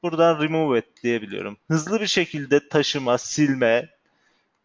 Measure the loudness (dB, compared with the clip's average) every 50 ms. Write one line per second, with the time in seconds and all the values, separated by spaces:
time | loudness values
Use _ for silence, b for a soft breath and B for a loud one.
0 | -4 -4 2 4 4 4 4 2 0 -2 0 0 0 2 2 0 0 _ _ _
1 | -4 -2 -2 -2 -4 -8 -10 -10 -10 -10 -12 _ _ _ -2 -2 -2 -2 -2 -2
2 | -2 0 -2 -2 -2 -2 -6 -10 -4 2 2 0 0 _ 0 0 0 0 -2 -4
3 | 0 0 0 0 -2 -6 0 0 2 2 2 2 2 2 2 0 -2 -6 _ _
4 | _ _ _ _ _ _ _ _ _ _ _ _